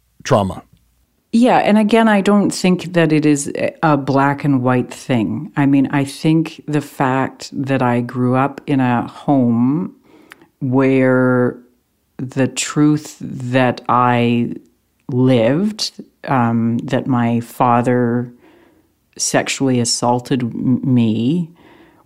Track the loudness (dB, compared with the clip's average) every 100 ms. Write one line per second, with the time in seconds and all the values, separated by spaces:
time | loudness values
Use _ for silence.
0 | _ _ 0 2 0 -6 -16 _ _ _
1 | _ _ _ 2 4 4 4 2 4 2
2 | 4 2 2 2 0 0 0 0 -2 0
3 | 2 2 2 0 -2 -6 -6 -2 0 0
4 | 0 0 0 0 0 0 2 0 -2 -8
5 | -4 -2 -2 -4 -6 -2 2 2 2 -2
6 | -4 -2 0 0 0 -8 -6 -6 -4 -4
7 | -2 0 -4 -8 -14 -8 -4 0 0 0
8 | -2 -2 0 0 -2 -4 -4 0 0 0
9 | -4 -6 -2 2 2 2 2 0 -4 -10
10 | _ _ -20 -20 _ -8 -2 2 2 2
11 | 2 2 2 2 0 -4 -14 _ _ _
12 | _ -12 -6 -2 -2 -2 -4 2 2 2
13 | -4 -14 -12 -10 -2 0 0 0 0 2
14 | 2 2 2 0 -2 -6 -16 _ _ _
15 | -6 0 2 4 2 0 -2 -4 -8 -10
16 | -20 _ -4 0 0 0 0 -2 -2 -4
17 | -2 -2 0 -2 -4 -2 2 2 2 0
18 | 0 -2 -6 -12 _ _ _ _ _ _
19 | _ -8 -2 -2 -2 -2 0 0 0 -2
20 | 0 -2 -2 -2 -4 -4 -2 0 2 2
21 | 2 0 0 -2 -4 -10 -20 -20 -20 _